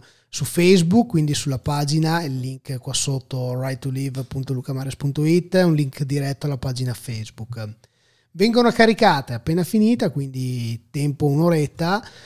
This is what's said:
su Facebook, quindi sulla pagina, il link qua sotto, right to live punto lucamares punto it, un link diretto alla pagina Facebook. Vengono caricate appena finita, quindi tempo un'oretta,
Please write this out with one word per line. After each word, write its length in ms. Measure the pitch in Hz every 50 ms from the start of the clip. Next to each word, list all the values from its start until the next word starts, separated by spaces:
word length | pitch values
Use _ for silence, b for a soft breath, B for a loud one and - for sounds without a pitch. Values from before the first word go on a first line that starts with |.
| b b b b b b
su 160 | - - 139
Facebook, 640 | - - 170 175 180 196 185 165 165 190 233 233 240
quindi 240 | - 165 151 147 147
sulla 260 | - - 147 135 120
pagina, 640 | - 151 147 147 147 139 151 160 156 156 165 170 170
il 160 | 147 131 131
link 380 | 123 131 131 131 _ - 135 123
qua 160 | - - 131
sotto, 680 | - - - 135 131 127 _ - 127 127 127 123 127
right 200 | 131 135 135 123
to 100 | - 139
live 340 | 131 131 139 139 127 135 131
punto 300 | - - 135 131 127 135
lucamares 420 | 123 123 - 135 131 135 135 -
punto 300 | - - 143 135 151 151
it, 300 | 156 170 180 175 175 -
un 180 | 185 185 175 160
link 280 | 147 147 135 - - 151
diretto 420 | 131 143 143 139 139 135 - -
alla 120 | 147 143 123
pagina 360 | - 139 127 123 127 127 120
Facebook. 720 | - - - 120 110 107 - - - 117 - 117 110 110 107 107 _ _ _ _ _ _ _ _ _ _ _ _
Vengono 360 | 165 190 233 226 247 240 233
caricate 600 | 196 - 226 220 220 - 226 202 165 139 131 - 123
appena 300 | 113 - - 165 180 180
finita, 460 | - - 220 214 220 240 240 - 180
quindi 800 | 120 143 139 135 131 131 127 127 127 120 117 113 117 113 _ _
tempo 380 | - 143 143 147 139 147 151 147
un'oretta, 760 | 139 151 165 175 170 156 147 135 _ - 170 165 190 214 B B B B B